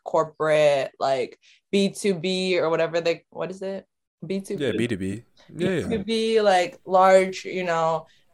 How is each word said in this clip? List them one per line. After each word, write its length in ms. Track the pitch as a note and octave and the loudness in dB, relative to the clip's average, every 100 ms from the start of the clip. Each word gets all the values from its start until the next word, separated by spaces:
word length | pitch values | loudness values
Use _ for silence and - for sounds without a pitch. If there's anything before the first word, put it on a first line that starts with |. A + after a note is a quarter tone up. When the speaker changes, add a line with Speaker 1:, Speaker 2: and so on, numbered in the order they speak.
Speaker 1:
corporate, 880 | - E3 D#3 - D#3 D3+ D3 C#3 B2+ - | -4 -2 -2 -2 0 4 4 2 -2 -4
like, 400 | C3+ C3+ A2 - _ _ _ | -2 0 -4 -8 _ _ _
B 180 | G3+ G3 | 0 0
two 260 | - G#3 F3 | -2 -2 -2
B 440 | F#3 F#3 F#3 F3+ | -2 -2 0 0
or 100 | D#3 | 0
whatever 300 | D#3+ D#3+ E3 | 0 0 0
they, 240 | E3+ D#3+ _ | -2 -4 _
what 200 | - E3 | -10 -10
is 120 | F#3+ | -8
it? 240 | F#3+ G3 - _ _ _ E3 | -10 -10 -14 _ _ _ -8
B 140 | F#3+ | -8
two 180 | F#3+ G3 | -6 -4
B? 80 | C3+ | -2
Speaker 2:
Yeah, 60 | |
B 160 | A2 A#2 | -2 -2
two 100 | F#2+ | -2
B. 260 | F#2+ G#2 - _ - | -6 -8 -12 _ -20
Yeah, 160 | - F3+ | -4 -2
yeah. 180 | F3 A2 | -2 -2
Speaker 1:
B 100 | A3+ | -4
two 60 | G3 | -2
B, 360 | A3+ A3 A3 | -2 0 2
like, 380 | G#3 F#3 F3+ - - | 4 4 0 -6 0
large, 580 | F#3 F#3+ F#3+ F#3+ F#3 | 4 6 6 4 -4
you 220 | G3 F#3 F3+ | -8 -6 -2
know, 420 | E3 D#3+ D#3+ - _ _ | 0 0 -2 -6 _ _